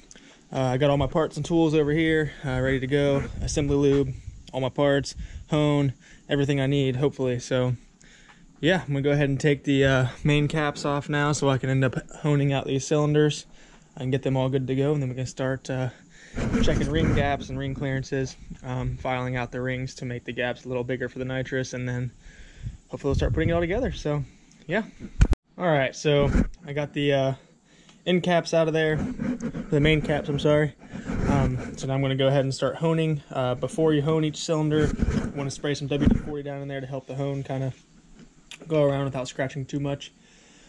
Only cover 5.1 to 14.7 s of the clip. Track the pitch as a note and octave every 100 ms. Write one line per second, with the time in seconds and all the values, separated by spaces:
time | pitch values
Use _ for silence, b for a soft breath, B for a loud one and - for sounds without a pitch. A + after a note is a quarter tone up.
5.1 | - B B - D3+ D3 C#3+ C#3 - B
6.1 | B - D3 C#3 C#3 C3+ C#3+ C3+ B2 C#3+
7.1 | - B2+ B2 - C3 B2+ A#2+ B B B
8.1 | B B B B - D3 F#3 C3+ C#3 C#3
9.1 | C#3+ C#3 C#3 D#3 C#3+ - C#3 C3+ C3 B2+
10.1 | - D3+ D3 D3 D#3+ D3 C#3+ D3 C#3+ C3+
11.1 | D3 D3 D3 C#3 C3 C3 C3+ C3 B2+ -
12.1 | - D3+ C#3+ C#3+ C3+ - C3+ - D3+ D3+
13.1 | D3+ D3+ D3 - B B B B - B2+
14.1 | C3 C3 C3+ C3 C3+ B2+